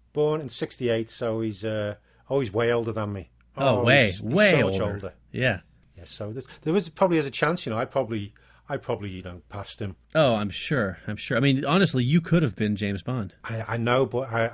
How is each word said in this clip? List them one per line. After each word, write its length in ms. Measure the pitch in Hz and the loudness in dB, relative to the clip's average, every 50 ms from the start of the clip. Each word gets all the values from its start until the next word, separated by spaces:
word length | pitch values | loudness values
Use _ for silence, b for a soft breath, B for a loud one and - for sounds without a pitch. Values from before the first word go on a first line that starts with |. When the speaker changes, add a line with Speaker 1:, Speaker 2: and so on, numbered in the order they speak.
| _ _ - | _ _ -2
Speaker 1:
Born 280 | 147 151 151 156 160 | 0 0 2 0 -2
in 80 | 151 123 | -4 -8
sixty-eight, 640 | - - 170 156 - - 131 117 117 113 113 113 | -8 -8 -8 -8 -6 -4 -2 0 0 0 -2 -4
so 300 | - - 123 117 110 113 | -8 -6 -4 -2 -2 -2
he's, 240 | 113 110 104 90 104 | -2 -4 -4 -6 -6
uh, 320 | 113 110 107 104 104 104 - _ _ _ _ _ - | -6 -4 -4 -4 -6 -6 -10 _ _ _ _ _ -4
oh, 120 | 135 139 | -2 -2
he's 120 | 139 104 90 | -2 -2 0
way 200 | 110 120 117 120 | 0 2 2 2
older 200 | 117 117 113 104 | 2 0 -2 -4
than 200 | 110 107 104 101 | -4 -4 -4 -6
me. 180 | 98 - - _ _ _ _ - | -8 -10 -12 _ _ _ _ -6
Speaker 2:
Oh, 240 | - 139 135 123 123 | 0 2 2 2 4
Speaker 1:
Oh, 40 | 120 | 4
Speaker 2:
way, 220 | 117 135 143 123 | 6 6 6 6
Speaker 1:
he's, 120 | 104 87 95 | 4 2 -2
he's 40 | 110 | -4
Speaker 2:
way 280 | 107 131 190 214 202 170 | 0 2 4 6 6 6
Speaker 1:
so 40 | 143 113 | 6 4
much 60 | 95 95 98 | 4 2 0
Speaker 2:
older. 40 | 110 104 101 | 0 -2 -4
Speaker 1:
older. 180 | 101 98 90 - _ _ _ - | -4 -8 -10 -14 _ _ _ -4
Speaker 2:
Yeah. 280 | - 123 127 101 85 - _ _ _ _ _ _ | -2 0 0 0 -2 -4 _ _ _ _ _ _
Speaker 1:
Yeah, 80 | - 85 | -20 -16
so 260 | - - - 107 104 110 | -14 -12 -10 -10 -10 -8
there's, 140 | 131 127 - B B B | -10 -12 -14 B B B
there 100 | 156 165 | 0 0
was, 160 | 208 180 170 | 0 0 -2
probably 280 | - - 196 180 170 160 | 0 2 2 4 4 2
has 80 | 143 | 0
a 40 | 139 | 0
chance, 360 | - - - 151 175 180 - | -2 0 0 0 0 0 -2
you 40 | 131 | -4
know, 80 | 110 110 | -2 -2
I 60 | 127 | -2
probably, 480 | - - 139 131 110 113 107 101 101 - b b b b b b b | -2 0 -2 -2 0 -2 -4 -6 -6 -10 b b b b b b b
I 80 | 143 135 | -8 -6
probably, 320 | - - 123 110 101 101 | -4 -4 -6 -4 -6 -8
you 120 | 92 92 90 | -10 -10 -10
know, 200 | 92 87 87 - - | -12 -14 -14 -16 -14
passed 320 | - 104 98 - - - | -12 -12 -10 -10 -10 -8
him. 160 | 110 98 90 - _ _ - | -8 -8 -8 -10 _ _ 2
Speaker 2:
Oh, 200 | 160 151 131 113 | 2 4 4 4
I'm 120 | 107 104 101 | 2 0 -2
sure. 480 | 92 - - - 156 131 107 95 92 - - | -4 -6 -6 -4 -2 -2 -2 -2 -4 -8 -8
I'm 100 | - 107 | -10 -8
sure. 200 | 104 - - 135 | -8 -4 -2 0
I 40 | 117 | 2
mean, 240 | 131 139 135 135 147 | 4 4 4 2 2
honestly, 380 | 135 151 190 196 - - 131 123 | 2 2 4 4 4 2 2 2
you 160 | 123 151 175 | 4 2 2
could 220 | 165 - 160 175 160 | 2 4 2 4 4
have 140 | 123 - | 2 0
been 180 | - 107 104 104 | 0 0 0 0
James 260 | 98 107 101 101 95 - | 0 -2 -2 -4 -4 -4
Bond. 320 | - 127 127 101 - - - - | -6 -6 -4 -6 -8 -10 -12 -12
Speaker 1:
I, 200 | - 113 113 107 - | -10 -8 -8 -6 -4
I 80 | 117 | -4
know, 300 | 117 117 120 123 131 135 | -2 0 2 4 4 2
but 260 | 120 117 120 135 120 113 | 2 0 -4 -4 -2 -2
I, 180 | 117 113 113 | 0 0 -2